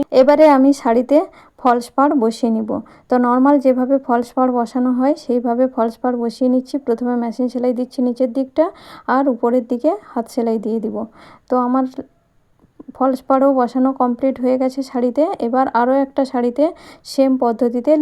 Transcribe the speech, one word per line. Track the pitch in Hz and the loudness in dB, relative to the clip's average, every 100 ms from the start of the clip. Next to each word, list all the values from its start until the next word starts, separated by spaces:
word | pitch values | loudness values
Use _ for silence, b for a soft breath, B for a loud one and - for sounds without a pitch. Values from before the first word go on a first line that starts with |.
| - | 0
এবারে | 254 262 294 311 | 2 4 6 6
আমি | 269 277 | 6 4
শাড়িতে | 277 233 226 254 294 370 B B B | 2 0 0 2 2 0 B B B
ফলস | 247 240 240 | 0 0 -2
পাড় | - 294 302 | 0 0 2
বসিয়ে | 220 226 233 | 0 0 -2
নিব। | 220 220 - - B B | -2 -4 -8 -10 B B
তো | 254 | 0
নর্মাল | 240 254 269 294 | 2 2 4 4
যেভাবে | 262 254 254 269 | 2 0 0 -2
ফলস | 269 240 240 | 0 -2 -2
পাড় | - 254 | -2 0
বসানো | 247 233 254 254 | 0 -4 -2 -2
হয় | 254 262 320 | 0 0 -2
সেইভাবে | - 240 240 240 254 | -2 -4 -2 -2 -2
ফলস | 254 226 226 | -2 -4 -4
পাড় | 247 240 | -4 -4
বসিয়ে | 233 - 254 | -4 -2 0
নিচ্ছি। | 254 254 285 | 0 -2 -6
প্রথমে | 269 233 247 240 | -4 -4 -4 -4
মেশিন | 233 220 247 | -4 -4 -6
সেলাই | 247 254 | -4 -4
দিচ্ছি | 240 254 - | -4 -6 -4
নিচের | 247 240 254 | -4 -2 -2
দিকটা, | 262 269 - 339 - B B B | -2 -4 -2 -2 -4 B B B
আর | 254 277 | 0 0
উপরের | 233 233 254 233 | 0 0 0 -2
দিকে | 240 294 415 | -2 -2 -2
হাত | - 247 226 | -6 -10 -8
সেলাই | - 226 220 | -4 -2 -2
দিয়ে | 214 226 | -4 -6
দিব। | 214 208 226 B B B B | -6 -8 -10 B B B B
তো | 254 | -2
আমার | 247 262 254 - - _ _ _ _ _ _ - - - | 0 0 -2 -6 -18 _ _ _ _ _ _ -20 -16 -4
ফলস | 262 254 - | -2 -2 -2
পাড়ও | 269 277 262 | 2 2 2
বসানো | 240 262 262 269 | 0 0 -2 0
কমপ্লিট | 247 240 269 262 | -2 -2 -2 -2
হয়ে | 254 262 | -2 0
গেছে | 262 269 262 | -2 -4 -8
শাড়িতে। | 247 247 254 339 - 233 | -4 -2 0 -2 -2 -2
এবার | 254 262 226 | 0 0 0
আরও | 240 269 269 | 0 0 -2
একটা | - 262 | -4 -4
শাড়িতে | 247 240 240 311 - B B - | -2 -2 0 -2 -4 B B -8
সেম | - 269 262 | 0 2 2
পদ্ধতিতে | 240 226 240 240 262 311 | 0 0 -2 0 2 2